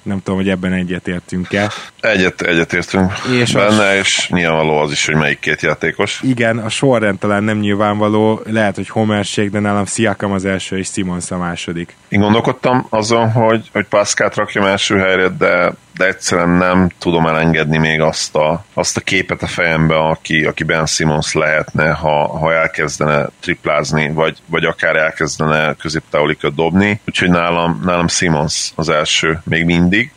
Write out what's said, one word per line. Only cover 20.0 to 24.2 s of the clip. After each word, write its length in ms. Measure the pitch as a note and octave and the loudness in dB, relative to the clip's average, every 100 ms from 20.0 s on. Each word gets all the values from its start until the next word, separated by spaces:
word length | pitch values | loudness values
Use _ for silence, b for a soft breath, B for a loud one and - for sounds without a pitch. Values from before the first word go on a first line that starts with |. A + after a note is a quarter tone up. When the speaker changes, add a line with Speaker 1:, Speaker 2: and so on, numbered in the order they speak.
| D#2+ D#2+ - D#2+ D2+ | 0 -2 -2 0 0
Speaker 2:
aki 180 | - | -2
Ben 220 | D#2 E2 D#2 | -2 -2 -2
Simmons 480 | - D#2 D2+ - | 0 0 0 -2
lehetne, 580 | D#2+ D2+ D#2 - D#2+ D#2 | -2 0 0 -2 0 0
ha, 360 | D#2 D#2 D2 D2+ | 0 0 0 0
ha 260 | D2+ D#2+ | -2 0
elkezdene 720 | E2 D#2+ - D2+ - D2+ D2 - - | 0 -2 -2 -4 -2 0 0 -2 -6
triplázni, 720 | - E2 D#2+ D2+ C#2+ D#2 D2+ | -6 -4 -2 -2 0 0 0
vagy, 240 | D#2 | 0